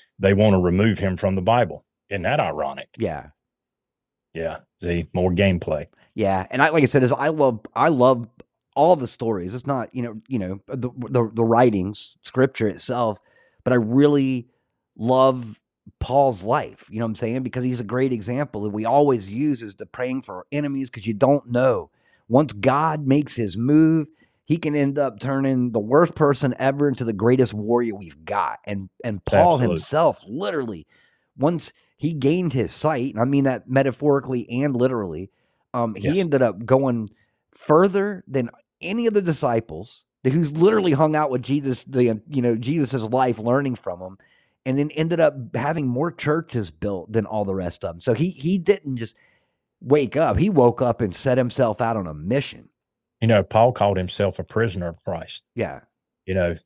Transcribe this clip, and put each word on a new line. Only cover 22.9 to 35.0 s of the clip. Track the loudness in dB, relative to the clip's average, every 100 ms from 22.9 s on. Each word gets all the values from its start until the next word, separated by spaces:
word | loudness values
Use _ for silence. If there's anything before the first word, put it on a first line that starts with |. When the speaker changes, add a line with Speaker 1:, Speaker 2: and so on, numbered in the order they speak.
| 0 2
Speaker 2:
makes | 2 0
his | -4 -6 -2
move, | 2 4 6 2 -2 _ _ _
he | -4 -2
can | 0 0
end | 0 0
up | -4 -4
turning | -4 -2 0 0 0
the | -2
worst | 2 4 4
person | 4 2 2 -2 0
ever | -2 2 0
into | 0
the | -4
greatest | 0 4 4 4
warrior | 0 0 0 0
we've | -6 -14 -16
got. | -6 -2 -2 -6
And, | -8 -10 -10 -10
and | -8 -6
Paul | 0 4 6
Speaker 1:
Absolutely. | 4 2
Speaker 2:
himself, | -2 -2 0 0 0 -8
literally, | -8 -6 -4 -6 -10 -16 _ _ _ _ -2
once | 0 0 -6 -16 _ _
he | -4
gained | 0 2 2 0
his | -2 -2
sight, | -2 -2 -2 -4
and | -2
I |
mean | 0 2
that | 2 -2 0
metaphorically | 0 0 0 2 2 0 -6 -4 -4
and | -2 0
literally, | 0 0